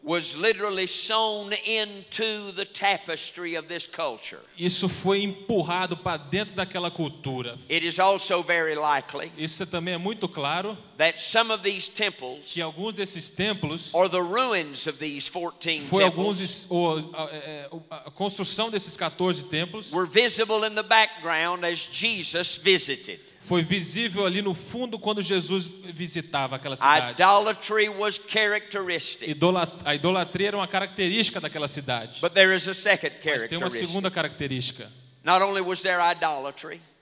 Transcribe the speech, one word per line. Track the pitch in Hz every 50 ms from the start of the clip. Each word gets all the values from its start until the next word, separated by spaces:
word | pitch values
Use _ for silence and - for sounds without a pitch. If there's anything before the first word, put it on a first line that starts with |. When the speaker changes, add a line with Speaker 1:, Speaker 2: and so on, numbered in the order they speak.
| -
Speaker 1:
was | 151 165 175 160 143 135
literally | 147 180 226 220 190 202 208 196 185 190 185
sewn | - - - - 220 220 220 220 214 208 208 196 208
into | 202 - 202 226 220 214 208 202 196 190 - - - 226 220 220 214 208 202 185
the | 175 196
tapestry | - - - 196 196 196 170 - - 165 147 - - - 175 175 170 165
of | 165 156 -
this | 170 170 -
culture. | - - - 165 143 117 107 - - - 71 58 - - 175
Speaker 2:
Isso | 170 180 180 - - 185
foi | - - - 185 196 196
empurrado | 202 202 190 - - - 233 202 160 151 175 180 185 175 175 156
pra | - 185 170 151
dentro | 143 139 147 196 208 208 190
daquela | 190 185 185 - 185 175 175
cultura. | 175 - 165 143 147 - - 139 131 127 123 120 120 127 131 -
Speaker 1:
It | 151 170 160
is | 170 156 180
also | 185 196 196 185 - - 190 175
very | 175 156 175 170 160 160 156
likely | 151 151 151 147 139 131 - - 151 165 170 165 156
Speaker 2:
Isso | 156 160 - - 190
também | 175 180 175 165 180 180
é | 170
muito | 175 196 233 226 196 180
claro | - 160 139 139 156 175 185 208 220 - - - - -
Speaker 1:
that | 151 165 160 -
some | - - - 226 233 226
of | 220 208 180
these | 202 202 185 - -
temples | - - 214 202 175 - 131 127 127 147 - - -
Speaker 2:
que | 165
alguns | 170 160 156 160 190 220 208
desses | 175 202 185 - 170 - -
templos | - - 190 214 208 196 160 147 151 170 165 - -
Speaker 1:
or | 165 185 190
the | 165 185
ruins | 180 170 190 233 262 254 220 185 160 147 139 127 - 160
of | 147 135
these | 151 156 143 139 131 -
fourteen | - 185 170 170 - - - 165 165 151
Speaker 2:
foi | 143 139 180 190 196
alguns | 185 165 165 185 208 202 180
Speaker 1:
templos |
Speaker 2:
es-, | 190 180 - - - -
o, | 180 175 175 170 160 160 156 165 175
a, | 156 160 147
é, | 151 151
é, | 143 156 151 147 143 139
o, | 170 165 156 _
a | 160 151 - 151
construção | 139 - 190 202 190 - 190 - - - 220 226
desses | 220 202 - - -
quatorze | - 180 160 - - 180 185 175 147 139
templos | - - 151 170 170 160 220 214 -
Speaker 1:
were | 147 180 185 165
visible | 135 208 247 240 170 180 226 208 220 214 214
in | 220 214
the | 214 214
background | 190 226 220 220 208 - - 156 165 165 156 165 170 180 180 175
as | 170 170 160
Jesus | - - 143 131 175 226 226 196 160 - - 165 180 170 - -
visited. | 156 196 190 175 - - 139 117 - - 92 82 - - - _ - -
Speaker 2:
foi | 175 175 165
visível | 160 185 202 170 143 135 196 233 226 175 196 202 185
ali | 180 196 202
no | 202 180
fundo | 160 - - - 240 254 240 220 208
quando | - 202 214 208 190
Jesus | 165 196 185 165 147 185 190 180 - - - 190 180
visitava | 170 156 175 165 - 170 151 - - 143 135 127 131 127
aquela | - 147 135
cidade. | - 127 139 147 160 127 120 120 -
Speaker 1:
Idolatry | 180 190 202 202 208 220 208 - - - 214 220 208 214
was | 208 190 208 214 196 - - -
characteristic. | - 220 214 208 208 208 208 - - 202 190 180 175 160 143 - - - - 175
Speaker 2:
Idola-, | 151 143 151 175 185 180 170 165 - - -
a | 147 147
idolatria | 147 143 175 185 190 175 170 - 180 196 202
era | 202 202
uma | 190 175
característica | - 190 196 190 190 208 190 175 190 226 220 220 - 190
daquela | 160 151 - 156 147 139
cidade. | 143 151 139 131 123 120 113 120 - -
Speaker 1:
But | - 175 170
there | 190 190 190 190
is | 185 - 185
a | 190
second | - - 214 196 185 - 147 - - -
Speaker 2:
Mas | 156 147 127 113
tem | 117 165 170
uma |
Speaker 1:
characteristic. | 180 180 - - 180 170
Speaker 2:
segunda | 170 196 196 190
característica. | 185 175 156 147 127 - 151 139 135 127 123 - - - 117 107 - - - - _ _ _
Speaker 1:
Not | 151 175 185
only | 190 202 196 196
was | 185 180 185 180
there | 180 190 180 175
idolatry | 175 175 175 165 165 160 151 139 135 139 139 - - 151 170 170 165 _ _ _